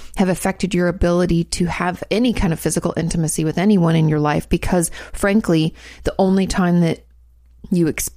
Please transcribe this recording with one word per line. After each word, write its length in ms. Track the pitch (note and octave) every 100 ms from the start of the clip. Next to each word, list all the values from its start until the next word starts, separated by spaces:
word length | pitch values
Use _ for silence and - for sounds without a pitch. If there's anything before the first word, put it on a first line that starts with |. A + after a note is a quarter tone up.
| - -
have 120 | F#3
affected 460 | E3 G3 - F3+
your 140 | F3 F3
ability 560 | F3+ E3+ F3 F3 E3
to 220 | E3 - E3+
have 380 | - F3 F3 -
any 220 | G3+ B3
kind 200 | - E3+
of 60 | D#3+
physical 360 | D#3 E3 E3+ -
intimacy 480 | E3 E3+ D#3 -
with 140 | D#3 E3+
anyone 380 | G3+ G3+ E3 E3
in 120 | D#3
your 120 | D3+
life, 280 | D3 D#3 -
because 420 | F3 - F3+ E3+ - -
frankly, 640 | - G3+ G#3 - D#3+ D#3+ - - -
the 100 | - -
only 280 | F#3+ F#3+ F#3
time 340 | - F3 F3
that 240 | E3 - - - - - - - -
you 180 | F3+ D#3+
ex-, 220 | - -